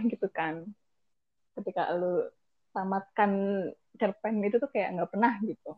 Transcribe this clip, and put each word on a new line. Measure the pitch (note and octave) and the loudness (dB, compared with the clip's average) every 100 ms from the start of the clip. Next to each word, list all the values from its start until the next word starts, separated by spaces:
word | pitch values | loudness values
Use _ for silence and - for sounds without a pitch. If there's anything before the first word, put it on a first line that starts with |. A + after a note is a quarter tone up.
| A3+ | 0
gitu | - G3 | 0 -4
kan. | - D#3+ E3 F3+ - _ _ _ _ _ _ _ | -2 -4 -4 -10 -16 _ _ _ _ _ _ _
Ketika | - G3 F3+ D#3+ | -10 -6 -2 -2
lu | F3 F3+ F3 - - _ _ _ | 0 0 0 -2 -8 _ _ _
tamatkan | - F#3+ F#3+ F#3+ - G#3 G3 G3 G3 F3 - _ | -6 -2 -2 -2 2 4 4 2 0 -2 -8 _
cerpen | - G3+ - G#3+ G#3+ | -2 -2 0 -2 0
itu | G3+ A#3 | 2 2
tuh | F#3 | 2
kayak | A3 F#3+ F3+ | -2 -2 -2
nggak | F3 | -2
pernah | G3 A#3 G#3 G#3+ | 2 2 2 -4
gitu. | - - | -6 -12